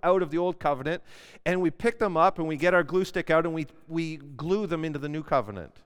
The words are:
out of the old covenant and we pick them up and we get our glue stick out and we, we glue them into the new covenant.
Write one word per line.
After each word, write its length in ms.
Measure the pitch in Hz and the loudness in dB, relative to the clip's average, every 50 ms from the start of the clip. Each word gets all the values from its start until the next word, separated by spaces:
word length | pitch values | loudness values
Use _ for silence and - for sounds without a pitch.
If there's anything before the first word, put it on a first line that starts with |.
out 200 | - 175 185 190 | 4 4 4 4
of 80 | 180 147 | 2 0
the 80 | 151 | -2
old 220 | 170 175 180 180 - | -2 -2 -2 -2 -2
covenant 440 | - 147 143 127 131 156 170 175 - - - - - - - - - | 0 0 0 0 -2 -4 -4 -6 -8 -12 -20 -20 -20 -20 -14 -6 -2
and 160 | 165 180 185 | -2 0 2
we 80 | 185 165 | 2 0
pick 300 | - - - 233 233 - | 0 0 -2 -2 0 0
them 160 | 226 202 170 | 0 0 4
up 240 | 160 165 190 190 - | 4 4 4 4 2
and 80 | 160 | -4
we 80 | 160 156 | -4 -2
get 180 | 135 156 180 185 | 0 2 4 4
our 100 | 180 170 | 4 4
glue 200 | 143 170 185 190 | 2 0 -2 -2
stick 260 | - - 185 165 - | -2 -2 -4 0 2
out 160 | 160 160 165 | 2 2 2
and 80 | 170 160 | 2 -2
we, 120 | 160 151 - - - - - | -4 -6 -8 -10 -18 -12 -8
we 260 | 160 165 165 160 160 | -4 -4 -4 -4 -6
glue 500 | 147 139 143 139 123 147 165 190 214 214 | -10 -14 -16 -12 -6 -2 0 0 0 0
them 200 | 170 170 160 160 | -2 -2 -2 -2
into 140 | 160 147 143 | -4 -4 -4
the 100 | 139 147 | -6 -6
new 140 | 147 156 156 | -6 -6 -2
covenant. 520 | - 151 135 110 104 101 92 80 62 - - - | 0 0 0 0 -2 -6 -10 -12 -14 -16 -20 -20